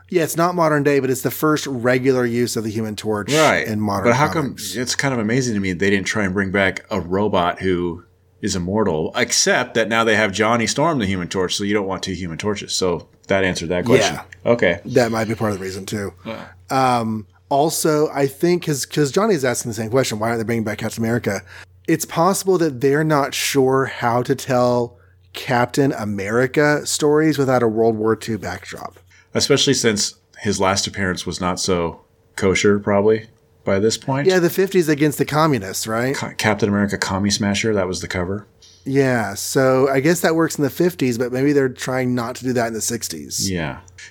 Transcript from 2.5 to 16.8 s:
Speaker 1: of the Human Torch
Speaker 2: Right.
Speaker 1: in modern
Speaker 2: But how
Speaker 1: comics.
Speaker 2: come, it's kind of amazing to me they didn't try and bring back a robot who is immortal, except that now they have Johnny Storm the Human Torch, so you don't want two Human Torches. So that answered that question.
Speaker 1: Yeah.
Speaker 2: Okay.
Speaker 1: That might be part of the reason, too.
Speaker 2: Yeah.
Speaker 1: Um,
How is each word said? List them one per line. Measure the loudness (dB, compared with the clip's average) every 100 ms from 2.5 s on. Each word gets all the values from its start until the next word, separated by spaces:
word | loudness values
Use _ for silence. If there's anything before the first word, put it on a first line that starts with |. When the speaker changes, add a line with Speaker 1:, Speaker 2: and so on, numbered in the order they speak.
| -2
Speaker 1:
of |
the | -4
Human | -4 -6 -6
Torch | -4 -2 0
Speaker 2:
Right. | 2 4 4 0
Speaker 1:
in | -2
modern | 0 0 2
Speaker 2:
But | 2
how | 2
Speaker 1:
comics. | 0 -4 -6 -8
Speaker 2:
come, | -6
it's | -4 -2
kind | -2
of | -2
amazing | 0 0 0 -2
to |
me | -2
they | 0 2
didn't | 2 0
try | -2
and | 0
bring | 0 0
back | 0 0 -2 -6
a | -6
robot | -2 -2 0 0 0 0
who | -2 0 -2 -6 -12 _ _ _
is | -6 -4
immortal, | -2 0 0 0 -2 -2
except | -2 0 2 0 0
that | -2 0
now | 2
they | 2 2
have | 2
Johnny | 2 2 2 0
Storm | 0 0 0
the | -2
Human | -2 -4
Torch, | -2 -2 -2
so |
you | -2
don't | -2 -2
want | -6
two | -6
Human | -6 -6 -6
Torches. | -6 -6 -6
So | -2 -2 -2 -6 _ -2
that | 0
answered | 2 -2 -2
that | -2 2
question. | 2 2 -4
Speaker 1:
Yeah. | -12 -6 0
Speaker 2:
Okay. | 2 2 0 0
Speaker 1:
That | 2 2
might | 0 -2
be | -2
part | -2
of | -2
the |
reason, | -6 -10 -8
too. | -6 -6 -10 -12
Speaker 2:
Yeah. | -12 -14 -18 -4
Speaker 1:
Um, | 0